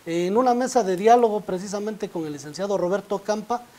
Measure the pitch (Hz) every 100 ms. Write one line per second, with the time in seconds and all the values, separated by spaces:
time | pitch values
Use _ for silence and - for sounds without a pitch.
0 | - 170 180 208 254 240 254 247 190 180
1 | 214 247 233 208 - 180 202 202 208 208
2 | 196 175 156 147 143 151 202 190 175 202
3 | 196 196 202 214 214 240 240